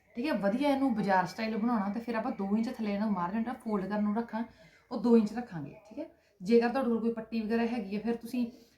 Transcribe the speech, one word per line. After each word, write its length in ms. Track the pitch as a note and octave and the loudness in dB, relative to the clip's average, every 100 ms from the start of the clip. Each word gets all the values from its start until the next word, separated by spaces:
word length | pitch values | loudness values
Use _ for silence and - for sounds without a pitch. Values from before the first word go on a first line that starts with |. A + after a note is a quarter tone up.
| _ A#3+ | _ -4
ਠੀਕ 100 | D4+ | -2
ਹੈ। 80 | A3 | 0
ਵਧੀਆ 300 | G3 B3 D4 | 0 2 2
ਇਹਨੂੰ 240 | C4+ C4+ G#3+ | 2 2 2
ਬਾਜ਼ਾਰ 300 | G3 F#3 E3+ | 4 4 2
ਸਟਾਈਲ 320 | - A3 A3 | -2 -4 0
ਬਣਾਉਣਾ 320 | A#3 A3 G3 | 0 0 0
ਤੇ 100 | A3+ | -4
ਫਿਰ 160 | A#3+ A3+ | -4 -2
ਆਪਾਂ 160 | A#3+ | -2
ਦੋ 240 | - G3 A3 | -4 0 0
ਇੰਚ 120 | B3 | 0
ਥੱਲੇ 240 | A#3 G#3 | -2 -2
ਇਹਨੂੰ 180 | G3+ A3 | 0 0
ਮਾਰਜਨ 320 | F3+ F3+ A3+ | 0 -2 -2
ਜਿਹੜਾ 100 | A#3+ B3 | -4 -6
ਫੋਲਡ 260 | A3 G3+ F#3 | -2 -2 0
ਕਰਨ 180 | G#3+ | 0
ਨੂੰ 120 | G#3 A3 | 0 0
ਰੱਖਾਂ 280 | A#3 A3 A#3 - - - - | -2 -6 -6 -10 -20 -20 -10
ਉਹ 100 | G#3 | 0
ਦੋ 140 | A3+ A3+ | 6 6
ਇੰਚ 160 | G#3 | 6
ਰੱਖਾਂਗੇ, 420 | - - E3 C#3 - - | -4 -8 -10 -10 -14 -16
ਠੀਕ 100 | C#4+ | -14
ਹੈ। 60 | E4 _ _ - | -14 _ _ -8
ਜੇਕਰ 280 | F3+ A#3 A3+ | 4 4 4
ਤੁਹਾਡੇ 200 | C4+ A#3 | 2 2
ਕੋਲ 100 | A3+ | 2
ਕੋਈ 120 | A3+ | 0
ਪੱਟੀ 280 | A3+ - A3+ | -2 -6 -4
ਵਗੈਰਾ 240 | G#3 A#3 A#3 | -2 0 0
ਹੈਗੀ 300 | B3 F#3+ G#3 | -2 -4 -4
ਹੈ 60 | |
ਫਿਰ 140 | A3+ A#3 | -4 -4
ਤੁਸੀਂ, 300 | A3+ B3 A#3 - - | -4 -4 -4 -6 -20